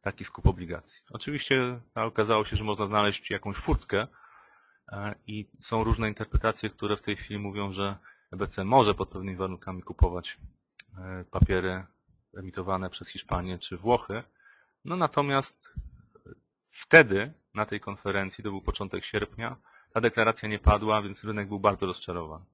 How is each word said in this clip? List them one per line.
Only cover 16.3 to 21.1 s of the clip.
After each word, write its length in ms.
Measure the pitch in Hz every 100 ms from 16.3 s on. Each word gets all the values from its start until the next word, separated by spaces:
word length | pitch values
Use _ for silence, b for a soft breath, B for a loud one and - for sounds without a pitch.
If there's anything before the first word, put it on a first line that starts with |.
| - _ _ _
wtedy, 600 | - - 165 131 98 123 - _
na 120 | 104 107
tej 140 | 104
konferencji, 640 | - 101 101 98 95 -
to 60 | 101
był 120 | 98
początek 440 | - - 98 95 -
sierpnia, 520 | 107 101 - 117 127 b b b
ta 80 | -
deklaracja 480 | 113 113 110 113 107
nie 100 | 104
padła, 420 | - 104 107 107
więc 220 | 101